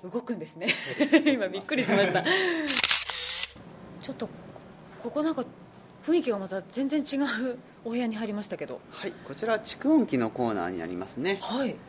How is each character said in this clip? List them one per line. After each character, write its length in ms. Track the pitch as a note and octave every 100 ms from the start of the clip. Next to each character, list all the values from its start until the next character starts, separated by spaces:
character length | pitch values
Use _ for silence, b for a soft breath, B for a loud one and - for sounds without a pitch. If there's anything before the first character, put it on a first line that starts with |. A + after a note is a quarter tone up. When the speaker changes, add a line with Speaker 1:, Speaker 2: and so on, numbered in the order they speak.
Speaker 1:
わ、 80 | F#3
動 100 | A3+
く 140 | A#3 G#3+
ん 40 |
で 60 | D#3
す 100 | -
ね。 100 | G3
Speaker 2:
そ 360 | - - B2+ C#4+
う 20 |
で 140 | D#4
す。 60 | D4
Speaker 1:
<laughs> 20 |
今 160 | C4+ F#3+
び 120 | F#3+
っ 20 |
く 120 | - C#4
り 80 |
し 80 | A#3
ま 120 | G3+
し 100 | G3
た。 80 | F#3
Speaker 2:
動 60 | D4
き 20 |
ま 380 | F#4+ F#4 E4 D4+
す。 140 | C4+ - - - - - - - - - - - -
Speaker 1:
ち 80 | -
ょ 20 |
っ 20 | C4
と、 140 | - - - - - - - -
こ 60 | A#3+
こ 120 | C#4+
な 80 | D4+
ん 40 | D#4
か 80 | - - - - - - -
雰 100 | E4
囲 60 |
気 100 | C4
が 80 | G3+
ま 80 | F#3+
た 140 | F#3+
全 260 | F#3 - C4+
然 140 | D4+
違 160 | C#4+ C#4
う 340 | C#4 - B3+ B3 - -
お 60 | A#3
部 80 | A#3
屋 100 | A#3+
に 80 | G#3+
入 120 | A3
り 60 |
ま 80 | G#3
し 40 | G#3
た 80 | F#3
け 80 | D3
ど。 140 | B2+ -
Speaker 2:
は 160 | - G3
い、 60 | - -
こ 80 | C#3
ち 100 | A3
ら 80 |
は 60 | A3
蓄 300 | G#3+ - C4+
音 180 | D#4 A3+
機 100 | C3
の 120 | A2+
コ 200 | - A#2+
ー 40 |
ナ 140 | G#2 F2
ー 20 |
に 80 | F#2
な 80 | E2
り 100 | F2+
ま 120 | F#2+
す 100 | -
ね。 220 | D#3+ G3
Speaker 1:
は 240 | - A#3 C4
い。 100 | D#3+